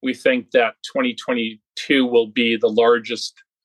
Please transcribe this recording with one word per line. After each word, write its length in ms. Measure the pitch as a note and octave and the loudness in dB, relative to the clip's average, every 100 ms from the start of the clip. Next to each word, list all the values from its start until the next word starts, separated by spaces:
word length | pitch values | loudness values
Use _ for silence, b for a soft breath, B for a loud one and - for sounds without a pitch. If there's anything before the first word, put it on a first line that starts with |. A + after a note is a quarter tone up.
we 140 | C3 | -8
think 380 | - C3+ B2+ - | -2 0 0 0
that 220 | B2+ A2+ - - | 0 0 -2 -8
twenty 220 | C#3 B2+ | -4 -4
twenty-two 920 | A2 - B2 A2+ G#2+ _ - - C#3 B2 | -4 -6 -4 -4 -10 _ -10 0 0 2
will 220 | A#2+ A2 | 2 0
be 280 | B2 A#2 A2+ | 0 0 0
the 120 | A2+ | 0
largest 640 | G#2+ A#2 A#2+ A2 A2+ - - _ _ | 2 4 2 0 -10 -10 -16 _ _